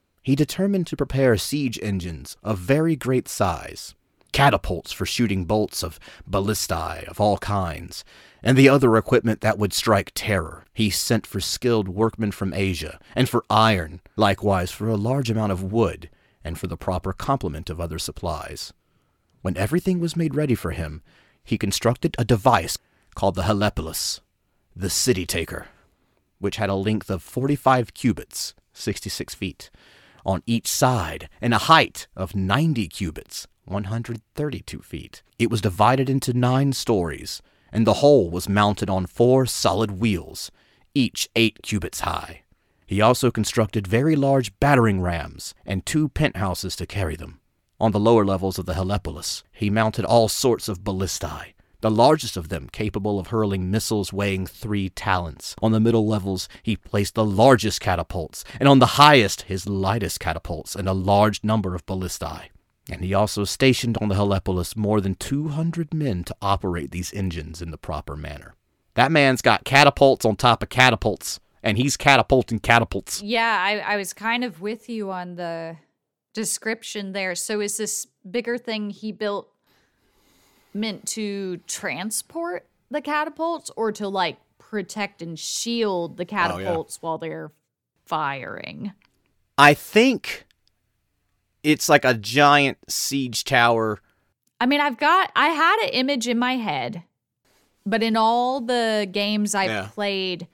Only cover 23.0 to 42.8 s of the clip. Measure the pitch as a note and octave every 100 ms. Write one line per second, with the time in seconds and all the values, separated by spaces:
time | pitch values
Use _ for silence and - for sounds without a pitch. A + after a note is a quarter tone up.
23 | _ - G2 F2+ F2+ G2+ G#2 - D#2+ D#2+
24 | - - _ _ _ _ _ F2 F#2 -
25 | B2 F#2 E2 E2+ D#2+ - - _ _ _
26 | _ _ _ - G2 - G2+ G2 G2+ G#2+
27 | - F#2 - B2+ C#3 C#3+ C3+ B2+ A2+ -
28 | B2 F2+ - - - - _ - - G2
29 | G2+ - - - F#2+ - - _ _ _
30 | _ _ - F#2+ - A#2 - - B2+ A#2+
31 | E2 - - - A#2+ A2 - D#3+ G#2 -
32 | - - F#2+ G2+ F#2+ A#2+ E3 B2+ F2+ -
33 | F2 - - - - _ - G2 G2 A#2
34 | A#2 A2+ - - D3 - - - - D2
35 | - - _ - A2+ A2 G#2 F2 G#2+ C3+
36 | C3 C3+ - B2 B2 C3 C#3 B2+ - G#2
37 | E2 - C#2+ - _ _ _ A2 A2 -
38 | C#3+ C#3 E2+ F2+ G2+ G2+ G#2 G2 G2 F#2+
39 | F2+ - B2 C3 B2 - G#2 F#2 G#2+ F#2+
40 | A2+ F2 - - - _ _ _ _ C#3+
41 | A#2 - - A2+ A2+ - - G#2 F2 -
42 | - E2 - - _ _ _ _